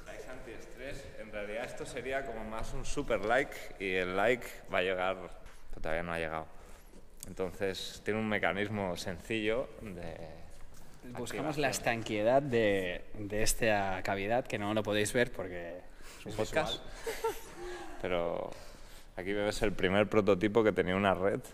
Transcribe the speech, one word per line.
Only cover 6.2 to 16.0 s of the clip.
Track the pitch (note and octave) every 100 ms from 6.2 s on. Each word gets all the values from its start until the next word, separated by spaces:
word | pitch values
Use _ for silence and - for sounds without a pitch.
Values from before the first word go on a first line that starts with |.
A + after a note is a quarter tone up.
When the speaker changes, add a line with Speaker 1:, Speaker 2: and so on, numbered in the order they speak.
| D#2+ D#2+ D#2 - - - - - - - -
Speaker 1:
Entonces | F#2 F#2 F2 G2 F#2 - -
tiene | - G#2+
un | A2
mecanismo | G#2 F2+ F#2 G2+ G#2+ G2 F2
sencillo | - E2+ - A2+ G#2+ A2+ C#3 -
de | A2+ F2 E2+ D#2+ D#2 - - - - - - -
Speaker 2:
Buscamos | B2+ B2 A#2 G#2+ D#3 D3+
Speaker 1:
activación. |
Speaker 2:
la | C#3
estanquiedad | B2 B2+ A#2 A2 G#2+ G#2+ C3
de, | D3 A#2+ G#2+ G2 F#2 F2 -
de | G#2 G2+ G#2
esta | G#2+ - A#2 G#2 G2 F#2
cavidad, | F#2 G2 G2 A#2+ C3
que | A2
no | G2+
lo | A2
podéis | G#2 G#2 G#2
ver | B2+ A#2+
porque | - F2+ F2+ E2+ F2 - -